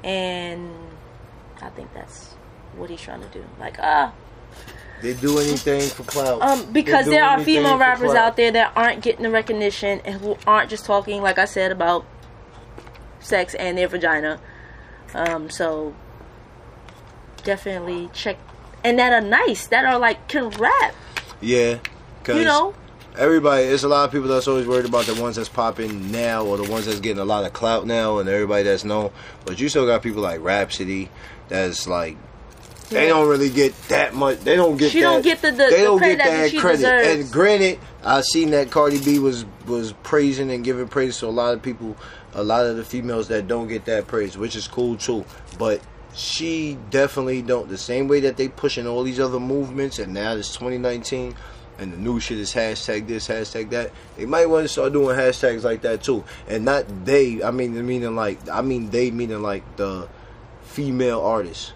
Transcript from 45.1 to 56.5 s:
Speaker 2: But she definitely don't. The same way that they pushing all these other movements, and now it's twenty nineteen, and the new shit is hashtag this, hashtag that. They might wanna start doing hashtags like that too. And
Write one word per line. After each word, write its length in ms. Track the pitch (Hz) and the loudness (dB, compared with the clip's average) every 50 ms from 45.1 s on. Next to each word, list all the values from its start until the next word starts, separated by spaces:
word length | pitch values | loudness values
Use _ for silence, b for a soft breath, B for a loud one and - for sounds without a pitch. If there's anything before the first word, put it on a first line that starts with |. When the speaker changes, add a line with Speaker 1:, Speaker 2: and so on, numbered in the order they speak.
| 123 110 92 B B B B B - - | -4 -4 -4 B B B B B -10 -4
Speaker 2:
But 220 | 117 113 104 104 - - - - - - - - | -2 -2 -2 -2 -4 -12 -20 -20 -20 -20 -14 -12
she 600 | - - - - 156 165 165 160 156 151 143 131 117 104 | -8 -6 -6 -6 -4 -4 -4 -4 -4 -6 -8 -10 -12 -2
definitely 500 | 101 139 139 139 - 139 131 131 131 131 | 2 2 2 2 0 -4 -4 -2 -2 -4
don't. 260 | 120 117 123 123 107 - | -2 -2 -2 -2 -2 -6
The 100 | 95 95 | -10 -12
same 300 | - - 123 127 139 135 | -8 -4 -2 -2 2 2
way 140 | 143 143 | 2 4
that 160 | 135 135 127 - | 4 0 0 0
they 100 | 131 131 | -4 -4
pushing 400 | 131 - - 139 - 131 120 120 | -4 -4 -4 -2 -2 -2 -6 -4
all 160 | 120 123 127 | -4 -4 -4
these 160 | 131 127 123 | -4 -2 -2
other 200 | 135 127 127 123 | -2 0 0 -4
movements, 600 | 123 127 135 143 139 131 127 139 139 139 131 - | -4 -2 -2 -2 -2 -4 -4 -6 -6 -6 -6 -8
and 140 | 107 95 92 | -8 -8 -6
now 180 | 98 104 110 | -6 -4 -4
it's 220 | 113 107 101 - - | -4 -4 -6 -8 -10
twenty 240 | - 120 123 127 123 | -8 -8 -6 -6 -2
nineteen, 580 | 123 127 120 120 113 - - 127 127 123 120 B B B B B B B B - | -2 -4 -4 -4 -6 -6 -6 -6 -6 -8 -10 B B B B B B B B -12
and 140 | 101 95 | -12 -12
the 60 | 87 87 | -10 -6
new 240 | 98 117 120 117 | -4 -2 -2 -2
shit 160 | 113 - 120 107 | -4 -4 -6 -6
is 160 | 104 95 - | -6 -4 -2
hashtag 520 | 123 113 110 110 107 - - 110 107 104 | -2 -2 -2 -2 -6 -6 -4 -4 -4 -4
this, 220 | 104 117 110 - - | -6 -6 -8 -4 -6
hashtag 440 | - 113 110 - - 113 110 107 | -6 -6 -6 -6 -6 -8 -8 -6
that. 200 | 120 120 120 107 B B B B B | -6 -6 -6 -6 B B B B B
They 100 | - 101 | -10 -6
might 200 | 120 151 165 165 | -2 2 2 4
wanna 240 | 165 160 160 156 147 | 4 4 2 2 0
start 240 | - - 135 135 143 | -2 0 -2 2 2
doing 240 | 147 143 131 127 135 | 2 2 2 2 2
hashtags 460 | 131 127 127 - - 127 117 117 107 | 4 2 2 4 2 0 0 2 0
like 180 | 120 117 110 | -2 -2 0
that 220 | - 120 113 107 - | -2 -2 -2 -2 -2
too. 200 | - 131 107 92 B B B B | -2 -2 -2 -2 B B B B
And 160 | B | B